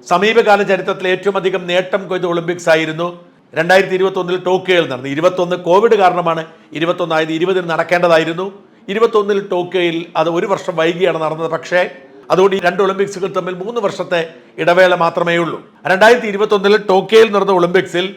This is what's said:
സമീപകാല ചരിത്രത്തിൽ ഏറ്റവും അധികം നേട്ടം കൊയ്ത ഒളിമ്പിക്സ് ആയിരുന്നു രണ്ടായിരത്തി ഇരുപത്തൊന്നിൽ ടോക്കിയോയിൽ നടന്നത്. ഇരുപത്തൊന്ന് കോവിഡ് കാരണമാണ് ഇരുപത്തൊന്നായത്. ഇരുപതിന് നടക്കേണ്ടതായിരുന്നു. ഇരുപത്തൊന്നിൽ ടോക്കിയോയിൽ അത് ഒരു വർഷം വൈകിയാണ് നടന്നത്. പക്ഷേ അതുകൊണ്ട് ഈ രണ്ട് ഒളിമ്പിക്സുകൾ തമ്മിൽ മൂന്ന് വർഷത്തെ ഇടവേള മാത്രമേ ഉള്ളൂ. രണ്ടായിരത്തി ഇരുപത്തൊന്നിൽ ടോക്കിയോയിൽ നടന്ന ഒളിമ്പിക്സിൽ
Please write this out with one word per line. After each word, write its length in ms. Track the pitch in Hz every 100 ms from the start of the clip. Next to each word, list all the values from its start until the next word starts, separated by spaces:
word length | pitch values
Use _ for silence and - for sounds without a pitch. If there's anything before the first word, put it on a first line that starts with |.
| -
സമീപകാല 500 | 175 208 226 208 202 196
ചരിത്രത്തിൽ 380 | 190 180 185 185
ഏറ്റവും 240 | 185 190 196
അധികം 240 | 185 185 175
നേട്ടം 320 | 175 180 202 180
കൊയ്ത 180 | 180 170
ഒളിമ്പിക്സ് 360 | 170 165 175 170
ആയിരുന്നു 340 | 160 160 156 175 175 - _ _ 135
രണ്ടായിരത്തി 380 | 170 185 185 185
ഇരുപത്തൊന്നിൽ 380 | 190 190 175 185 180
ടോക്കിയോയിൽ 400 | 185 185 180 151
നടന്നത്. 200 | 127 135
ഇരുപത്തൊന്ന് 420 | 139 175 185 175 175 170
കോവിഡ് 300 | 185 226 220
കാരണമാണ് 400 | 185 180 165 160 160 - _ 147
ഇരുപത്തൊന്നായത്. 540 | 165 175 175 160 160 160
ഇരുപതിന് 280 | 160 185 170
നടക്കേണ്ടതായിരുന്നു. 760 | 160 165 175 175 160 160 170 196 196 _ _ -
ഇരുപത്തൊന്നിൽ 460 | 202 226 220 202 202 -
ടോക്കിയോയിൽ 460 | 180 175 180 175 165 170 160
അത് 100 | 160 170
ഒരു 100 | 220
വർഷം 220 | 226 - 165
വൈകിയാണ് 380 | 165 170 185 160
നടന്നത്. 260 | 156 156 160 160
പക്ഷേ 240 | - 180 185 - - - -
അതുകൊണ്ട് 260 | 165 190 190
ഈ 20 | 175
രണ്ട് 120 | 190 196
ഒളിമ്പിക്സുകൾ 420 | 190 196 196 185 185
തമ്മിൽ 160 | 175 180
മൂന്ന് 160 | 196 240 202
വർഷത്തെ 340 | - 175 175 160 - - -
ഇടവേള 320 | 160 175 185 175
മാത്രമേ 320 | 170 170 170 170
ഉള്ളൂ. 140 | 165 113 - _ 147
രണ്ടായിരത്തി 360 | 190 214 240 220
ഇരുപത്തൊന്നിൽ 440 | 196 214 208 202 214 208
ടോക്കിയോയിൽ 400 | 190 190 220 226 202
നടന്ന 180 | 190 185
ഒളിമ്പിക്സിൽ 480 | 175 185 - 170 190